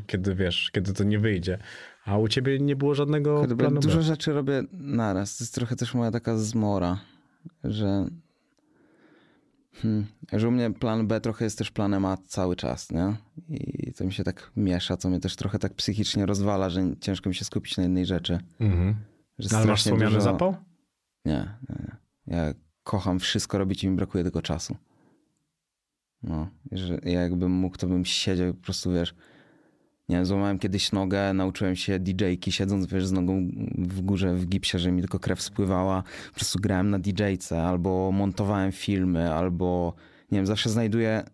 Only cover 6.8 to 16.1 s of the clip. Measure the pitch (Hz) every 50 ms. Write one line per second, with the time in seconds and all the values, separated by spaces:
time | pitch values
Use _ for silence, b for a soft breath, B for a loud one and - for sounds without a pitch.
6.8 | 87 87 90 104 B B B B B B B B B - - _ - 127 107 107
7.8 | 107 98 98 98 95 - 170 - - _ b b b b b b b b b b
8.8 | b b b b b b b b b b b b b b b b _ _ _ -
9.8 | - 110 110 107 104 107 - _ - - - 104 110 117 123 123 120 113 101 -
10.8 | 120 117 110 113 110 101 113 110 104 113 107 - 117 110 - - 113 - - -
11.8 | 104 101 101 98 98 95 95 92 - - - - 92 90 90 90 - 62 62 -
12.8 | - - - 82 87 98 110 107 - _ _ 156 170 160 156 - - - - -
13.8 | - - 123 - 95 95 98 - 92 - 90 - - - - - 107 92 90 87
14.8 | - - 90 87 - 92 90 87 - 95 - - - 98 - 101 - 95 - -
15.8 | - - 101 101 104 -